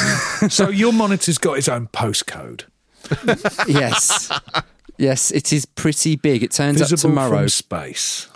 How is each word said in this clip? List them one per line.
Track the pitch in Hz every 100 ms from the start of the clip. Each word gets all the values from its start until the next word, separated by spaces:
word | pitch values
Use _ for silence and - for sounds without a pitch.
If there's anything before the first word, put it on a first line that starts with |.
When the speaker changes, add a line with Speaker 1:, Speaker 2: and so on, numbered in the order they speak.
| - 127 - - 208
Speaker 1:
So | - 196
your | 202 226
monitor's | 226 208 196 - 156
got | - 139
its | 139
own | 120 113
postcode. | - 113 104 - - 58 58 - _ _ _ - 143 233 - 208 - 196
Speaker 2:
Yes. | 143 120 214 - 202 - 143 - 156 - _ - -
Yes, | 135 131 -
it | - -
is | 151
pretty | - - 160 147 165 151
big. | 151 120
It | 113
turns | - 143 143
Speaker 1:
Visible | 143 165
Speaker 2:
up |
tomorrow. | 156 143 131 104
Speaker 1:
from | 131
space. | - - 87 73 - - - -